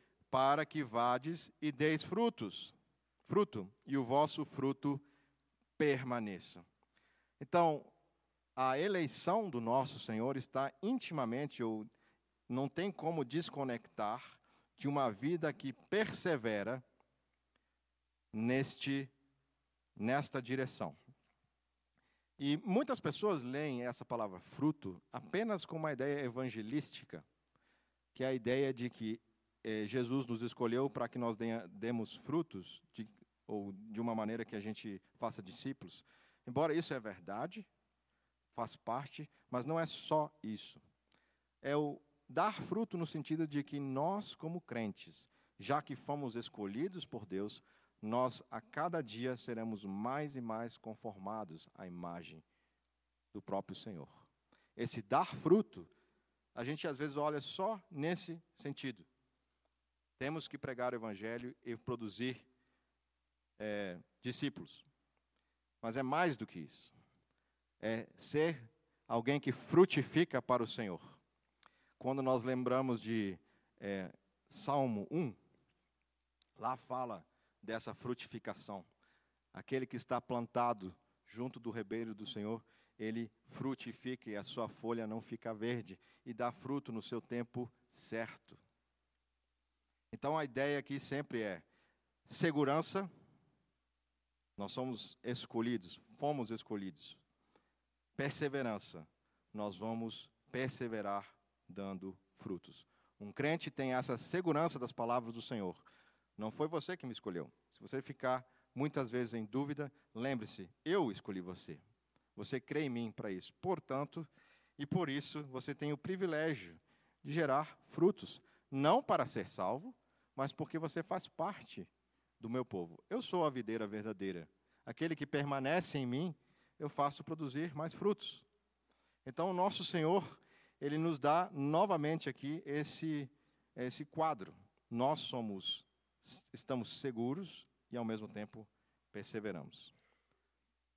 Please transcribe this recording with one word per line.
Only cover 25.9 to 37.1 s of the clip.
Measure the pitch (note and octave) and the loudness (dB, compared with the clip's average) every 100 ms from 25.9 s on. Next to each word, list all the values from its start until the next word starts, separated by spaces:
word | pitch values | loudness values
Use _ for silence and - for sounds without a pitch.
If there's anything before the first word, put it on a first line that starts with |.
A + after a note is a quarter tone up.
ideia | C3 C3+ C#3+ | 0 0 2
evangelística, | B2+ A#2 C3 A2 G#2+ D3 D3 - - E2+ - _ _ _ _ _ _ _ _ | 0 0 -2 -2 -2 -2 -2 -8 -12 -14 -14 _ _ _ _ _ _ _ _
que | - | -2
é | C3 | 0
a | |
ideia | C3 A2+ C3 C#3 | 2 4 4 4
de | B2 A#2+ | 2 -2
que, | - A2 A2+ - _ _ _ | -2 -4 -4 -8 _ _ _
eh, | A2 G#2+ G#2 | -4 -2 0
Jesus | B2+ A#2+ C3+ B2 | 2 2 2 0
nos | A#2 | -2
escolheu | A#2 - A#2+ A#2+ C#3 | -2 0 2 4 2
para | B2+ A#2+ | 0 -2
que | B2+ | 0
nós | A#2+ G#2+ | 0 0
denha-, | A#2 A2+ F2+ | 0 -2 -4
demos | G2+ A2+ A#2+ G#2+ - | -4 -2 0 -2 -6
frutos, | - D#3 D#3+ G2 F2 - _ | -2 0 0 -6 -10 -16 _
de, | - G#2 - _ _ - | -12 -12 -12 _ _ -6
ou | G#2+ G2+ | -4 -4
de | G2 G#2+ G#2+ | -8 -8 -2
uma | A#2 | 0
maneira | A2 G#2+ A2+ | 0 0 -2
que | A2 G#2+ | -4 -4
a | |
gente | G#2 G#2 A2 G2 - | -6 -6 -6 -8 -12
faça | _ A#2 - | _ -4 -4
discípulos. | F#2+ - C3+ C#3 F2+ - - - - _ - | -10 -8 -6 -6 -10 -16 -20 -20 -20 _ -2
Embora | B2 D#3+ | 2 4
isso | D#3 D#3+ | 4 2
é | C3+ | -2
verdade, | G#2+ | -4